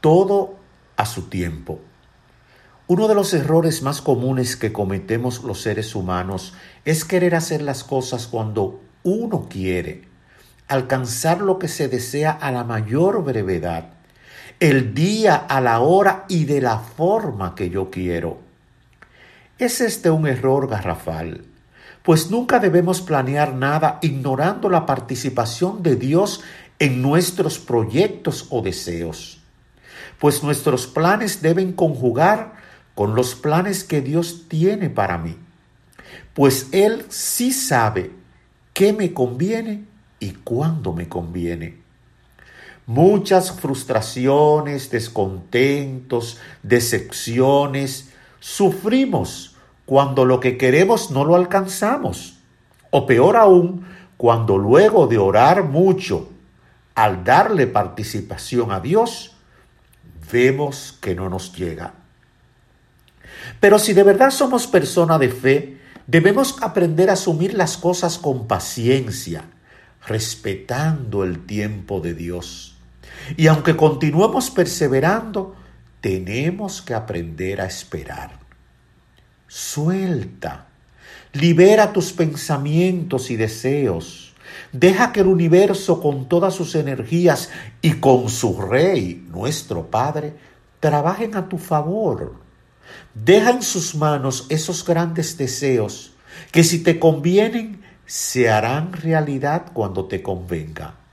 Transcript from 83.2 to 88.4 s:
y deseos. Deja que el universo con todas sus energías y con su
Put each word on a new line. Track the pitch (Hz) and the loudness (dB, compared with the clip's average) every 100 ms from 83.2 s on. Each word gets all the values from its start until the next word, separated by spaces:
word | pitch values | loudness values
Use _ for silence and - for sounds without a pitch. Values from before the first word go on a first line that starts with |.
| 127 | -4
y | 117 | -4
deseos. | 110 - 131 143 127 82 80 - - _ - - - | -4 -4 -2 0 0 -2 -8 -18 -20 _ -20 -20 -14
Deja | 127 175 190 247 | 4 4 6 0
que | 220 | 2
el | 185 | 4
universo | 185 165 175 196 196 - 170 | 4 4 6 4 2 0 0
con | 151 139 131 | 0 -4 0
todas | 175 190 | 2 2
sus | - 165 | -2 -4
energías | 165 139 127 113 170 175 143 - - - - | -2 -2 -4 -2 2 4 2 -2 -14 -18 -2
y | 165 | 0
con | 160 139 123 110 | 4 6 6 4
su | - | -2